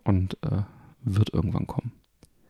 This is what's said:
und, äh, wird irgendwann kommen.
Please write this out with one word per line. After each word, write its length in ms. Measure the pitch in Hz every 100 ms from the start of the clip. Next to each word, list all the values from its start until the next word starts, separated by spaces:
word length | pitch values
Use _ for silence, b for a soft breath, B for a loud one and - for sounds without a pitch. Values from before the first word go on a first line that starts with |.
und, 320 | - 95 92 -
äh, 200 | 101 101 101 b b -
wird 320 | 120 98 107
irgendwann 320 | - 92 - -
kommen. 260 | - 117 - _ _ - b b